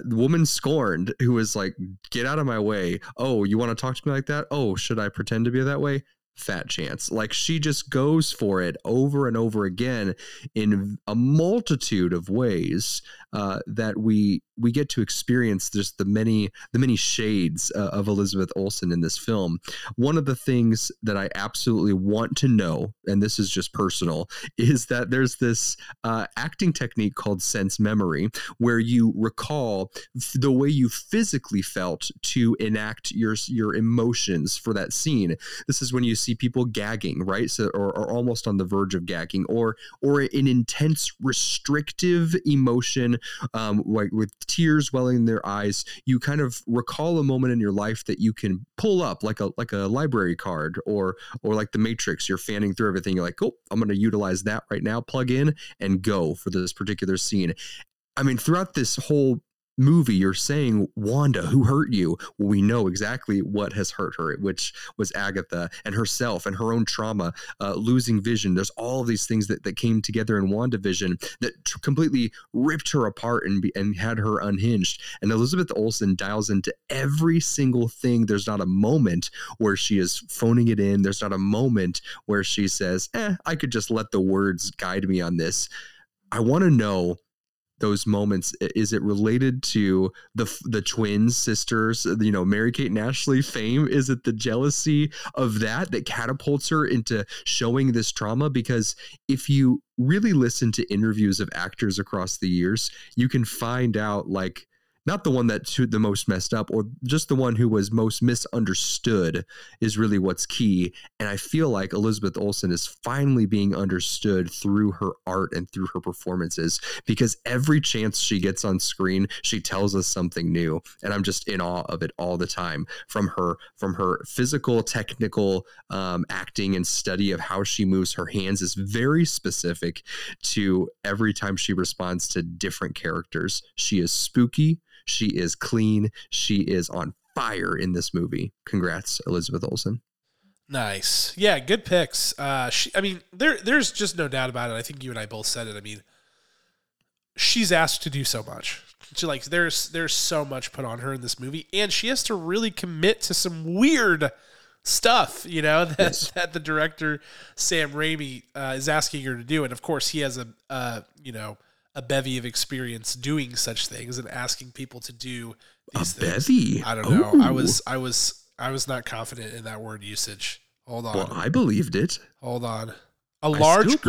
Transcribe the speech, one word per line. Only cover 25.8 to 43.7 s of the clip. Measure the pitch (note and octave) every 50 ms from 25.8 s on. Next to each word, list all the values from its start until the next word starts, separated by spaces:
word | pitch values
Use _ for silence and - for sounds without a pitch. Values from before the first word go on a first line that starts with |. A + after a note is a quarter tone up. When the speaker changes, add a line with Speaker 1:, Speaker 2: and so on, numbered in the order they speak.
| - - - _ -
Speaker 1:
uh, | A2+ A2+ A2 - - -
acting | - B2+ D#3+ - - F#3+ E3+ D3+
technique | - B2 A2+ - A2+ G#2 G2 -
called | - - G#2+ G2+ F#2 -
sense | - - G#2+ G2 G2 - -
memory, | G#2 G#2+ G#2+ G#2 G2 F2 D#2 C#2+ F#2+ A2+ - - - - -
where | - A#2 A#2+ A#2 A#2
you | A2+ A#2 B2 A#2+ A2+ A2+ -
recall | G#2 A2 A2 - - - - D3+ C#3+ B2+ A2+ G2+ F#2+ A2 - _ - - _ _
f-, | B2+ - - -
the | C3 C3 C#3
way | B2+ B2+ C#3 D3
you | D3+ C#3 B2+ A2+
physically | - - - - G3+ A3+ A3+ - - B2 - - - G2
felt | F#2 - - G2 F#2 F2+ D#2 - - - - -
to | - - - C3 A#2 A2+ A2 -
enact | G#2+ G#2+ G#2+ G#2+ G#2+ G#2+ A#2 - - -
your, | A2 A2 A2+ G#2+ A2 G#2 -
your | - B2+ A2 G#2+ A2 -
emotions | A2 A2+ A2+ A#2+ A#2+ A2+ A#2+ A#2 - - G2+ F2+ D#2+ D2 F#2+ -
for | - - A#2 G#2
that | G2 F2+ - -
scene. | - - D#3+ C#3+ A2 F#2+ E2+ D#2+ - - - - - -
This | - B2+ -
is | C3 B2
when | B2 B2+ B2
you | A#2 A2+
see | - - B2+ A2+
people | - B2+ A#2+ - B2+ B2
gagging, | A#2 G#2+ G#2+ G#2 G#2+ A2+ G#2 - E2 - - F#2
right? | F#2+ F#2+ G#2+ A#2 -
So, | - - G#2+ - -
or, | G2+ G2+ G2 -
or | F2+ - -
almost | A2+ A#2+ B2 B2 A2+ - -
on | A2+ G2+
the | F#2+ F#2
verge | F2+ G2 G2 G2 F#2 F#2
of | F2 F2
gagging, | - F2+ E2 E2 - - F#2+ - -
or, | G#2 A#2 A2+ A2 A2 _ - - - _ C#3
or | C#3 C#3+ C#3+
an | C3+ - - C#3 C3+
intense | C3+ B2+ B2 A2+ - - - D3+ D#3+ D#3 - - - - _
restrictive | - C3 A#2+ - - - - - - - C#3+ D3+ D3 - - - F3+ F3+ F3 E3+ E3 D#3+ F3 F3+ -
emotion, | D3+ C#3+ C3+ C3 B2 A#2+ B2+ A#2+ - - C3 B2 A#2+ A#2+ A#2 - - - - - - -
um, | A2 A2 G#2+